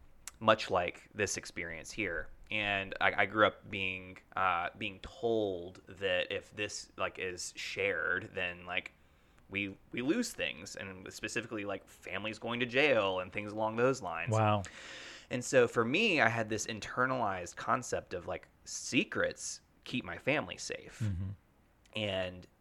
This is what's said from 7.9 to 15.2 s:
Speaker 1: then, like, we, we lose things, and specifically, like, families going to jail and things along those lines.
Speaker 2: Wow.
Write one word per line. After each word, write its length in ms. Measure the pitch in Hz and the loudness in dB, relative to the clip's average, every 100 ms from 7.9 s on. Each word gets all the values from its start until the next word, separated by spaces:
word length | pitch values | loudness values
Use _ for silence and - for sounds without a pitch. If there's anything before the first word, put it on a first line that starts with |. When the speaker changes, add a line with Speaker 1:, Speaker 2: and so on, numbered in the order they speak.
| 82 80 92 98 | 0 0 -2 -2
Speaker 1:
then, 320 | 95 90 87 87 | -4 -4 -6 -4
like, 260 | 90 - - _ _ _ - - | -4 -4 -14 _ _ _ -20 -6
we, 260 | 98 101 101 - | -4 -4 -6 -10
we 100 | - | -2
lose 300 | 131 226 233 | 0 2 0
things, 440 | - 80 71 101 - | -2 -4 -4 -12 -10
and 340 | 98 95 95 | -10 -10 -12
specifically, 540 | - 110 120 107 110 | -8 -4 -4 -4 -6
like, 240 | 101 98 - | -4 -6 -8
families 500 | - - 95 107 107 | -16 -8 -6 -6 -6
going 220 | 113 120 | -4 -2
to 60 | 123 | 2
jail 540 | 127 147 113 98 92 | 4 6 6 4 2
and 120 | 92 | -2
things 200 | 110 104 | -6 -4
along 240 | 107 110 113 | -2 0 4
those 260 | 127 123 | 4 4
lines. 300 | 92 82 87 | -2 -2 2
Speaker 2:
Wow. 320 | 110 107 107 92 - - - - - | 6 6 4 0 -12 -14 -14 -14 -16